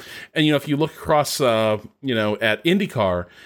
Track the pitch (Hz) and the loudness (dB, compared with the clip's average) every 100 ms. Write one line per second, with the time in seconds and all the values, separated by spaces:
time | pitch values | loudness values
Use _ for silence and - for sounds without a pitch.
0 | - - - 160 156 143 151 143 156 - | -18 -18 -8 0 2 2 0 -2 -2 -4
1 | - 151 139 - 127 110 110 104 - _ | 0 0 2 0 2 2 2 -2 -6 _
2 | 135 113 104 107 113 107 165 190 202 117 | -4 0 0 0 0 0 0 0 0 0
3 | 95 90 87 - | 0 0 -4 -14